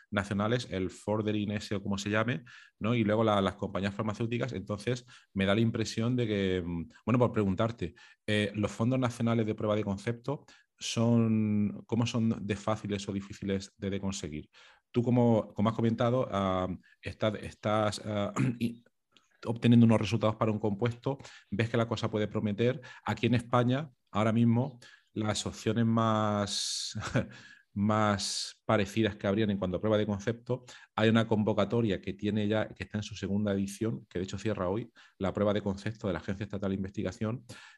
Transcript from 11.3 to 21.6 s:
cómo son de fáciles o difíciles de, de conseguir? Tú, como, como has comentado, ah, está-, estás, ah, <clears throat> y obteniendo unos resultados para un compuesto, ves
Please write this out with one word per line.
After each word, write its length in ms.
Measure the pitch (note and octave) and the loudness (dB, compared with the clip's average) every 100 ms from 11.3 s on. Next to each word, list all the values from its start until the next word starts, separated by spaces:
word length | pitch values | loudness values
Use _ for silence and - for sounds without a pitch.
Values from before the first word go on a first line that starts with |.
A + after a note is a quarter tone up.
| A2 G#2+ G#2 G#2 - - | 2 2 2 0 -2 -4
cómo 180 | A#2 A#2 | -2 0
son 400 | A#2+ A2+ - G2 | 0 0 0 -4
de 100 | G#2 | -4
fáciles 520 | - G#2+ G#2 G2+ G2+ | -2 -4 -2 -6 -4
o 20 | |
difíciles 600 | G2 G2 - G2 G2 - - | -6 -8 -8 -4 -4 -4 -8
de, 120 | G2 | -4
de 100 | G2 | -4
conseguir? 480 | F#2+ F#2+ D#2+ D2+ - - - _ _ | -4 -6 -8 -10 -12 -20 -20 _ _
Tú, 100 | A#2+ | -2
como, 480 | A#2+ B2 A#2+ A2 - - | 2 4 6 4 2 0
como 140 | G#2+ | 0
has 60 | A2 | 2
comentado, 520 | A#2 A2+ A#2+ B2+ - | 0 2 0 0 0
ah, 360 | G2 G2 F#2 F#2 F2 _ _ | 0 0 0 -2 -6 _ _
está-, 280 | G#2 - A2 G#2 | -12 -2 -2 -2
estás, 580 | E2+ - A2 G#2+ G#2+ - A2 | -8 -6 -2 0 0 -2 -4
ah, 260 | G#2 G2+ - | -4 -2 0
<clears throat> 240 | B2+ A#2+ | -2 0
y 240 | A#2 - _ _ _ _ _ _ - | -4 -4 _ _ _ _ _ _ -8
obteniendo 400 | A#2+ A#2+ A#2+ A2+ | 2 8 10 10
unos 140 | A2 | 6
resultados 360 | G#2 A2 G#2+ A2+ | 2 0 0 2
para 160 | A2 | 0
un 80 | G#2 | 0
compuesto, 580 | A2 G2 A#2+ A#2+ C3+ C#3 - - - | -2 0 -2 -2 -6 -6 -10 -20 -6
ves 180 | G2 | -2